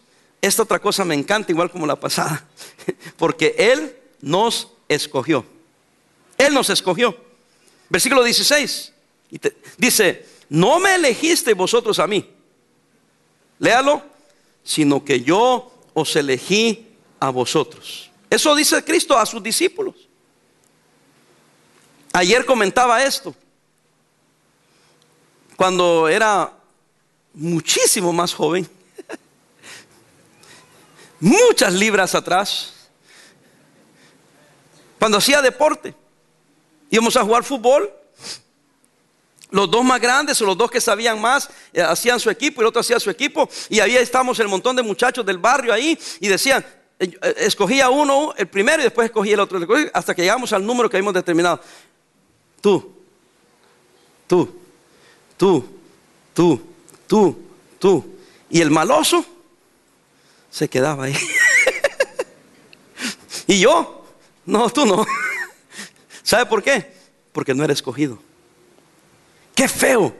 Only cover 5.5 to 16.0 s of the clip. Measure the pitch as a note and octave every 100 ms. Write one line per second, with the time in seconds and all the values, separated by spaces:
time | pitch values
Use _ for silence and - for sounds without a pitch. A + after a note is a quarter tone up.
5.5 | _ _ _ _ _ _ _ _ - C#4+
6.5 | C4+ G3+ E3 F#3 F3 A#3+ - _ _ _
7.5 | _ _ _ - F#3 - B3 A#3+ - G3+
8.5 | D4 B3 - - _ _ _ _ - -
9.5 | - - - B3 - F3+ - - - -
10.5 | D3+ G3 E4+ G4 F#4 C#4+ G#3 D#4+ E4 B3
11.5 | F#3+ F3+ A#3 A#3 F3+ E3+ G3+ - _ _
12.5 | _ _ _ _ _ _ _ _ _ _
13.5 | - D#3+ A#3 C#4 D4 - _ _ _ _
14.5 | _ - - D3 C#3 C#3+ B2 B2 F#3+ B3
15.5 | B3 - _ _ D#3